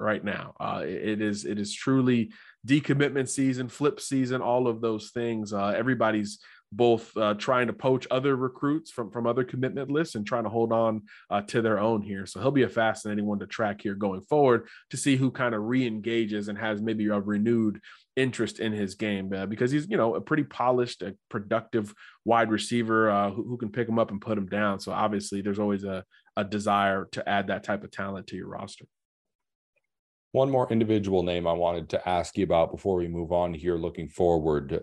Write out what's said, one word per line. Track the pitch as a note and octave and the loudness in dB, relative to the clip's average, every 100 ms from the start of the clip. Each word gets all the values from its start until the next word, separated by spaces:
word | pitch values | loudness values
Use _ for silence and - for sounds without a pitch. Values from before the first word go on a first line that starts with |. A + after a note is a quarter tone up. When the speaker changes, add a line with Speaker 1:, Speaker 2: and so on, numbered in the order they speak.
Speaker 1:
right | G#2+ G#2 | -2 -2
now. | G2+ - - - | -2 -6 -8 -8
Uh, | - - D2+ | -6 -4 -4
it, | F#2 G#2+ | -4 -4
it | G#2+ | -2
is, | G#2+ G#2 | -2 -2
it | C#2+ G#2 | -4 -4
is | G2+ | -6
truly | - C3+ C3+ B2+ A#2+ G#2+ - - _ A2 | -4 0 2 4 2 0 -6 -20 _ 2
decommitment | D3 - C#3+ C#3+ C#3 B2 | 2 4 2 2 0 -2
season, | - C3+ B2+ B2+ | 0 0 0 -4
flip | - D3 C#3 | 0 0 0
season, | - C3+ B2+ B2+ | -2 0 0 0
all | G#2+ B2 B2 | 2 2 2
of | A2+ | 0
those | A2+ G#2+ - | -2 -2 -6
things. | A#2+ A#2 A2 G#2 | -4 -2 -2 -4
Uh, | G#2 G2+ F2+ | -2 0 0
everybody's | B2+ A#2+ A2 G#2+ G#2 - - - - | 2 2 2 2 -2 -8 -18 -20 -8
both, | G#2 A#2+ A2+ - - | 4 6 6 2 0
uh, | G#2 | 0
trying | G#2 - B2 A#2 | 0 2 2 2
to | |
poach | G#2+ C3 C3 - | 0 2 0 0
other | C3 C#3 | 0 2
recruits | C3 B2+ B2+ C#3+ D3+ D#3+ | 0 0 -2 -2 -2 -4
from, | - G#2+ | -10 -8
from | A#2+ A#2 | -2 0
other | B2 | 0
commitment | B2+ C3 B2+ C#3 C3+ | 0 -2 -2 -2 -2
lists | C#3+ E3 A2+ | -2 -2 -4
and | G#2 | -2
trying | B2 | -2
to | G#2+ | 0
hold | A2+ A#2 | 0 2
on, | A2+ A2+ A2 - - - | 4 2 0 -6 -16 -4
uh, | G2+ | -2
to | G#2 B2+ | 0 0
their | A2+ G2+ | 2 2
own | A2 A2 | 2 0
here. | G#2 G2 F#2 | -2 -8 -8
So | F#2 | -2
he'll | B2+ | 2
be | C#3+ | 4
a | A#2+ | 2
fascinating | A#2 A2 G2+ G#2+ G#2 G#2 | 2 0 0 -4 -2 -2
one | G2+ | -4
to | F#2+ | -6
track | - G#2+ G2+ | -2 -2 -2
here | G#2 | -6
going | G2 G#2 F#2+ | -2 -2 -2
forward | - D3+ C3+ A2+ - - - | 0 4 6 4 0 -20 -12
to | C#3 | -2
see | C#3+ | 2
who | C3 C3 | 4 2
kind | - B2 | 2 0
of | G#2+ | 0
re-engages | A2 B2+ B2 G#2+ A2 A#2 G#2+ G#2 G#2 | 0 0 0 -2 -2 0 0 -2 -4
and | G#2 | -4
has | A2 G#2 | -2 -2
maybe | A2 A2 G#2 | -2 0 0
a | G#2 | 0
renewed | G2 G#2 A2+ A#2 G#2+ G2+ - - _ - | 0 0 2 2 2 -2 -10 -20 _ 0
interest | C3 A#2 G#2+ - | 0 0 -4 -2
in | A2 | -2
his | G#2+ G2 - | -2 -4 -2
game, | G#2+ G2 F#2+ | -2 -2 -4
uh, | F#2+ G2 | -4 -4
because | A2 B2 | 0 0
he's, | D3 F3 | 0 0
you | G#3 | 2
know, | A2+ F#2 | 2 0
a | |
pretty | G#2 D#3 | -2 -2
polished, | C3+ - B2 B2 A#2+ - | -2 0 2 2 0 -4
a | F#2 F#2+ _ | -10 -12 _
productive | A#2 G2 A2+ - A2+ G#2 - - - | -8 -2 -2 0 -4 -4 -10 -20 -6
wide | G#2+ A2+ A2 | 2 4 4
receiver, | G#2+ - A#2+ A2+ A2 A2 | 2 0 0 2 4 4
uh, | G2+ G2+ | 4 2
who, | G2+ | -2
who | A2+ B2 | -6 -6
can | G#2+ | -6
pick | B2+ A2 | -4 0
him | A2+ | 0
up | A2 | 0
and | G2+ | -2
put | A2+ G#2+ | -4 -4
him | F#2 | -2
down. | G2+ G#2 G2 | 0 0 -2
So | G2 | -4
obviously | F#2+ G#2+ G2+ G2+ G2 | -2 0 -2 -4 -6
there's | G2+ G2+ | -4 -2
always | G#2 G2 | 0 -2
a, | G2 F#2 - _ _ - | -4 -8 -10 _ _ -6
a | |
desire | G2 G#2 G#2 G2+ G2 F#2+ - | -4 -2 2 2 2 0 -4
to | - - | -6 -2
add | G2+ F#2+ | -2 0
that | G2 | -4
type | - G2+ | -4 -6
of | F#2+ | -6
talent | - G2 F#2+ F#2 | -10 -8 -8 -10
to | F#2 | -12
your | - | -10
roster. | F2+ G2 - - _ _ _ _ _ _ _ _ _ _ _ _ _ _ | -12 -12 -16 -20 _ _ _ _ _ _ _ _ _ _ _ _ _ _
Speaker 2:
One | B2+ C3+ | 2 4
more | C3 B2 | 4 2
individual | A#2 A2 G#2+ G2 F#2+ | 2 4 2 2 2
name | F2 F2 E2+ | 2 0 0
I | |
wanted | E2+ E2+ E2+ D#2 | 2 0 -2 -4
to | F#2+ F2+ | -4 0
ask | F2+ E2 G#2 | -2 -2 -2
you | |
about | E2+ E2+ E2 | 2 4 2
before | F#2 G2 F2+ | 0 -2 0
we | E2+ | -2
move | E2+ E2 | -4 -2
on | F2 F2 | 0 0
here, | D#2+ E2+ E2+ | -2 -2 -2
looking | E2+ E2+ D#2+ | -2 -6 -8
forward, | - F2 E2 D#2 D2 C#2 E2 | 0 2 4 2 0 0 -6